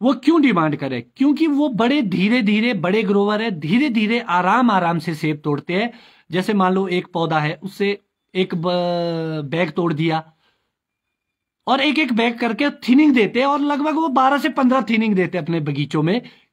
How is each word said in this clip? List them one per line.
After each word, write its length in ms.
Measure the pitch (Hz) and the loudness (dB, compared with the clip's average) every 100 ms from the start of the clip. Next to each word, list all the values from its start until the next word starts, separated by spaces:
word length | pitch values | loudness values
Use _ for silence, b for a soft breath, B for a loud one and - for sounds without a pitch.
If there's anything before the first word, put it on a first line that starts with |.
वो 120 | 240 | -2
क्यों 280 | 285 - 330 | 0 2 4
डिमांड 340 | 277 185 156 147 | 4 2 0 -2
करे? 240 | 139 123 | -6 -8
क्योंकि 460 | - - 277 294 320 | -8 -2 0 2 2
वो 220 | 285 302 | 2 0
बड़े 340 | 220 233 294 | 0 0 0
धीरे-धीरे, 720 | 214 175 202 247 208 214 240 | 0 0 0 2 2 0 0
बड़े 280 | 202 175 214 | -2 -2 0
ग्रोवर 400 | 196 202 202 208 | 0 0 0 -2
है, 80 | 233 | -4
धीरे-धीरे 680 | 170 151 240 302 226 214 233 | -6 -2 0 2 0 0 -2
आराम-आराम 800 | 226 180 180 233 240 196 170 170 | 0 0 2 2 4 2 0 -2
से 160 | 175 | -4
सेब 260 | 156 156 151 | -4 -4 -4
तोड़ते 300 | 151 143 - | -2 -4 -2
हैं। 180 | 180 233 - B B B | -4 -4 -6 B B B
जैसे 240 | 165 185 | -4 0
मान 180 | 208 185 | 2 2
लो 160 | 190 190 | 2 0
एक 180 | 180 - | -4 -4
पौधा 340 | 170 165 156 | -4 -2 0
है, 200 | 151 175 | -2 -4
उससे 380 | 190 - 202 202 _ _ _ | -10 -4 -4 -4 _ _ _
एक 200 | 185 185 | -4 -2
ब-, 960 | 175 175 180 175 175 170 165 160 156 143 | -2 -2 0 0 -2 -2 -4 -4 -6 -4
बैग 220 | 160 175 | -2 -2
तोड़ 220 | - 170 | 0 -2
दिया 400 | 151 165 160 - _ _ _ _ _ _ _ _ _ _ _ _ _ - | 0 0 -2 -6 _ _ _ _ _ _ _ _ _ _ _ _ _ -2
और 140 | 262 | 0
एक-एक 320 | 277 277 277 | 2 0 0
बैग 260 | 226 233 233 | 0 0 0
करके 320 | 233 226 285 | -4 -2 -2
थिनिंग 440 | - - 254 302 | -2 2 4 6
देते 260 | 247 196 233 | 4 2 2
हैं 60 | 277 | 0
और 140 | 285 | 0
लगभग 340 | 285 285 302 | 0 -2 -2
वो 140 | 311 320 | -2 0
बारह 300 | 262 262 277 | 2 2 2
से 100 | 311 | 0
पन्द्रह 340 | 285 254 262 | 0 2 2
थिनिंग 320 | 262 226 220 | 0 0 2
देते 240 | 190 175 180 | 0 0 -2
हैं 60 | |
अपने 160 | 156 165 | -4 -4
बगीचों 420 | 151 143 143 156 | -2 -4 -2 -2
में, 200 | 160 233 - B B | 0 0 -4 B B